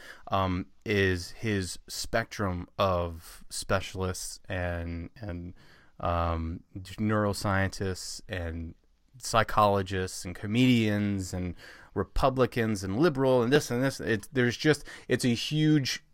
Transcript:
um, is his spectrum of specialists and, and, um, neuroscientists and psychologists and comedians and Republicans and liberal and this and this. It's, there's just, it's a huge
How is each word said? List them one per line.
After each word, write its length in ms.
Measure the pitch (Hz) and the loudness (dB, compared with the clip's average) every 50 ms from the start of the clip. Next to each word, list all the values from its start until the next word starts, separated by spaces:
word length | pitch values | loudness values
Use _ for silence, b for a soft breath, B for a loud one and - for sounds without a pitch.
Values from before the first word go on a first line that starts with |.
| B B B B B - 104 | B B B B B -2 0
um, 340 | 98 95 92 90 90 - - - - - | 0 2 2 0 -2 -4 -8 -14 -14 -4
is 460 | 113 107 101 98 92 92 90 87 - - - | 0 2 4 4 4 2 0 -4 -10 -12 -8
his 400 | - 113 104 98 92 90 - - - | -4 -2 -2 -2 -2 -4 -8 -12 -12
spectrum 800 | - - - - - - 113 113 - - - 107 95 90 87 - - _ | -12 -10 -8 -6 -2 -2 -2 -2 -4 -6 -4 -2 -2 -2 -4 -6 -8 _
of 680 | - 104 95 92 87 87 85 85 82 - - - - - - | 0 0 2 2 0 -2 -4 -6 -10 -14 -18 -20 -18 -16 -12
specialists 920 | - - - - 107 95 90 - - 95 92 92 92 - - - - - - - | -10 -10 -2 -2 -2 -2 -2 -4 -6 -4 -4 -4 -4 -6 -8 -12 -12 -14 -10 -8
and, 640 | 98 92 90 90 87 85 82 85 85 85 85 - - - | -6 -4 -4 -4 -4 -4 -6 -6 -8 -8 -10 -12 -12 -12
and, 340 | 110 104 87 87 87 87 87 b b b b b b b b _ | -10 -10 -10 -10 -10 -12 -14 b b b b b b b b _
um, 640 | - 87 87 85 85 85 82 82 82 82 82 - - _ _ | -2 -2 0 0 0 0 0 -2 -2 -4 -6 -8 -12 _ _
neuroscientists 1400 | 98 92 - - - 110 107 107 107 107 101 98 - - 107 98 95 95 95 - - 104 95 92 - - - - - - - | -14 -14 -12 -6 -4 0 0 2 2 2 0 0 0 0 0 2 2 2 0 -2 -4 -4 -4 -4 -6 -8 -10 -12 -12 -10 -8
and 460 | 101 90 85 85 80 85 85 82 - _ _ _ _ _ _ _ _ 123 - | -8 -6 -6 -6 -6 -6 -8 -10 -12 _ _ _ _ _ _ _ _ -12 -8
psychologists 1040 | - - 113 107 - - - 107 104 101 98 98 95 98 95 92 92 - - - | 0 2 2 2 2 4 4 6 6 4 2 0 -2 -2 -4 -4 -4 -6 -8 -8
and 100 | 92 87 | -10 -10
comedians 1000 | - - 104 107 120 127 127 127 117 110 107 104 104 104 101 101 98 92 90 - | -8 -6 0 2 4 6 6 6 6 4 4 2 2 0 0 0 -2 -4 -4 -4
and 200 | 90 90 90 85 B B B B B B B B | -4 -4 -4 -6 B B B B B B B B
Republicans 920 | - 95 - - - - 135 127 131 123 117 - 123 113 110 110 95 95 | -4 -4 0 0 2 2 4 4 4 2 2 2 0 2 2 0 -2 -2
and 160 | 95 95 113 | -4 0 4
liberal 440 | 160 175 143 131 135 135 131 127 117 | 4 4 4 4 4 4 4 4 4
and 100 | 117 139 | 6 4
this 180 | 151 151 - | 4 4 2
and 140 | 120 120 131 | -2 0 0
this. 160 | 135 131 - | -2 -2 -4
It's, 260 | - 92 113 101 - - - | 0 0 0 0 -2 -2 0
there's 240 | 131 123 120 113 | 2 2 2 0
just, 260 | - - 156 147 - B B B B B B | 2 2 2 2 2 B B B B B B
it's 180 | 120 123 - | 0 2 2
a 80 | 127 117 | 2 2
huge 680 | 110 - - 156 151 156 156 151 151 135 - - - - _ | 0 -2 -2 0 4 4 6 6 4 2 0 -4 -6 -8 _